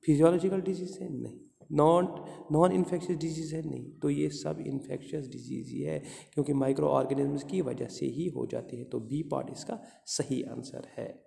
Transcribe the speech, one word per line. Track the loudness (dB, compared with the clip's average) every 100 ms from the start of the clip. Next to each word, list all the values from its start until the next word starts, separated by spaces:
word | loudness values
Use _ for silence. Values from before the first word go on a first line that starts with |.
| 4
Physiological | 8 8 6 2 0
disease | -2 -4 -6 -8
है? | -6 -6
नहीं। | -6 -10 -18 _ -2
नॉन, | 6 8 8 4 -2 -12 -14 0
नॉन | 6 6
इन्फेक्शियस | 6 2 0 -2 -2
disease | -2 -4 -6
है? | -6 -6
नहीं। | -8 -10 -4
तो | 0
ये | 2 0
सब | -2 -4 -4 -4
infectious | -6 -4 -8 -6 -8 -6
disease | -10 -8 -8 -6
ही | -4
है, | -2 -4 -6 -16 -8
क्योंकि | -2 0
microorganisms | 2 2 4 4 4 4 2 0 -2
की | -2 -2
वजह | 0 -2 -6
से | -4 -4
ही | -2 -4
हो | -2 -4
जाते | -4 -6 -12
हैं। | -6
तो | -6
बी | -4 -6 -2
part | -4 -4
इसका | -10 -8 -8 -10 -20 -8
सही | -4 0 0
answer | -2 -8 -10 -12 -12 -10
है। | -10 -10